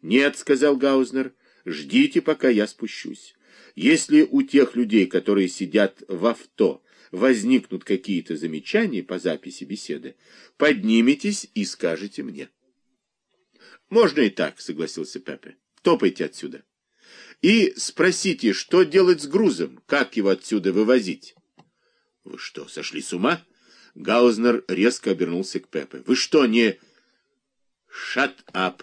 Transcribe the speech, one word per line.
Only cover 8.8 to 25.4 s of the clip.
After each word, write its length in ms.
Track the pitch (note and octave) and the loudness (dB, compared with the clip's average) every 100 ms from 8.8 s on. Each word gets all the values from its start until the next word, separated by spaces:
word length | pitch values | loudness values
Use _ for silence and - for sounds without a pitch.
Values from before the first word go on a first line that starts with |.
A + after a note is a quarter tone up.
| A3 A2 | -2 -4
по 160 | F2 F2+ | -8 -6
записи 460 | F2 D#2 - - | -6 -6 -10 -18
беседы, 520 | C#2+ F#2+ - D2 C3 - _ - - _ | -14 -14 -10 -12 -12 -20 _ -20 -20 _
поднимитесь 920 | D3 C3 G#2 A2+ A#2 C#3+ G3+ G#3 - | 0 0 2 2 4 2 -2 -6 -8
и 100 | - | -8
скажете 580 | G2 - F2 D#2+ G2+ - | -8 -4 -4 -4 -8 -12
мне». 280 | C#3 D2 - _ _ _ _ _ _ _ _ _ _ _ _ - _ | -12 -12 -18 _ _ _ _ _ _ _ _ _ _ _ _ -20 _
«Можно 320 | G#3 G#3 D3 | 4 4 4
и 100 | A2+ | 0
так», 300 | - D#2+ - | 0 -4 -6
согласился 600 | - D2+ D#2+ - D#2 - | -12 -8 -8 -8 -10 -12
Пепе. 360 | - - - - _ _ | -14 -16 -18 -20 _ _
«Топайте 420 | - D#3 - - | 0 2 2 -2
отсюда». 380 | D#2 - - - _ _ _ _ _ - - - | -8 -8 -14 -16 _ _ _ _ _ -20 -20 -2
И 340 | E3 A3+ G3 - | 2 4 2 -2
спросите, 760 | - - E3+ E3+ G3 D#3 A2 | -12 0 0 0 -4 0 0
что 320 | - - F#3 | -2 0 2
делать 380 | F3 F#3+ F#3 E3+ | 4 4 4 2
с 40 | C#3+ | 0
грузом, 560 | E3 G#3+ G2+ D#2+ - _ | 2 2 0 -6 -8 _
как 300 | C#3+ B2+ - | -2 0 0
его 140 | G2 | 0
отсюда 420 | F#2 - G#2+ F#2+ | 0 0 -2 0
вывозить? 600 | F#2+ G#2+ B2+ F#2+ D#2 - _ _ _ _ _ _ _ _ _ | 0 4 2 2 -10 -14 _ _ _ _ _ _ _ _ _
«Вы 140 | - - | -20 -16
что, 300 | - - C#2+ | -16 -16 -16
сошли 340 | - C#2+ D2+ | -12 -12 -10
с 100 | C2+ | -8
ума?» 320 | F2 A2+ E3+ _ _ _ _ _ | -2 -2 -2 _ _ _ _ _
Гаузнер 680 | - - A#2 A#2+ A2 A#2+ A#2+ - | -12 0 4 4 4 2 0 -2
резко 420 | F2+ A2 B2 - | 0 0 0 -4
обернулся 500 | F2+ E2+ F2 | -2 -2 -4